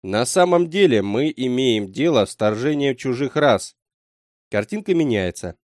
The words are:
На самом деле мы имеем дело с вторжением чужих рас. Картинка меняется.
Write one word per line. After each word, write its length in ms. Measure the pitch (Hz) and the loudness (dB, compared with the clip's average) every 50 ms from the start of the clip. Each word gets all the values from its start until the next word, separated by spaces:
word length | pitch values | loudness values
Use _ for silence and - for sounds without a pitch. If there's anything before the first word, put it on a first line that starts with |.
На 220 | - 95 98 107 123 | -6 -2 -2 -2 -2
самом 460 | - - 180 180 180 175 175 175 165 | 0 2 2 4 4 4 2 2 0
деле 320 | 156 202 196 165 120 104 | 2 2 4 4 4 2
мы 300 | 98 101 101 120 143 156 - | 2 0 -2 0 -2 -2 -4
имеем 560 | - 127 127 123 127 131 127 113 107 104 95 | -4 -4 -2 -2 0 2 2 2 0 -2 -6
дело 340 | 95 113 143 170 156 117 98 | -4 -2 0 2 2 2 0
с 100 | - - | 0 -2
вторжением 640 | _ 110 107 107 107 123 147 151 143 143 139 127 | _ -2 -2 -2 0 -2 -4 -2 -2 -2 -2 -4
чужих 400 | - - 135 123 120 143 127 - | -4 -4 -6 -4 -4 -4 -4 0
рас. 380 | 156 147 139 110 95 - - _ _ _ _ _ _ _ _ _ _ _ _ _ _ _ _ | 2 4 4 4 2 0 -8 _ _ _ _ _ _ _ _ _ _ _ _ _ _ _ _
Картинка 440 | - 104 107 - - 214 208 - 185 | -4 -4 -4 -4 -8 -8 -2 -2 0
меняется. 640 | 170 160 139 117 101 95 90 - - - 87 82 _ _ | 0 2 0 0 0 -2 -2 -6 -8 -12 -14 -14 _ _